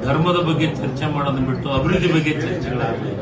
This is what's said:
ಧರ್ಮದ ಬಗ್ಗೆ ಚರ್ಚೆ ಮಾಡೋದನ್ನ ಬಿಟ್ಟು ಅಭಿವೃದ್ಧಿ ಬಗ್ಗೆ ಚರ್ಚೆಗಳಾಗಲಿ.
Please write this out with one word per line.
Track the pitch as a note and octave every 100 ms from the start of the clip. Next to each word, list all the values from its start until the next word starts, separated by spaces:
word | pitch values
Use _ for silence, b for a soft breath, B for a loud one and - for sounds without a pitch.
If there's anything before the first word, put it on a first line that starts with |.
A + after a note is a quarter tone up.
| A#2+
ಧರ್ಮದ | C#3+ F3 F3+ D#3+
ಬಗ್ಗೆ | D3+ D#3+ -
ಚರ್ಚೆ | C3 B2+ D3+
ಮಾಡೋದನ್ನ | D3 C#3 C3+ B2+
ಬಿಟ್ಟು | B2 A#2+ C3+
ಅಭಿವೃದ್ಧಿ | C#3+ F#3 F3+
ಬಗ್ಗೆ | D#3 D3+ D3+
ಚರ್ಚೆಗಳಾಗಲಿ. | - - - B2 A#2+ - C3+ -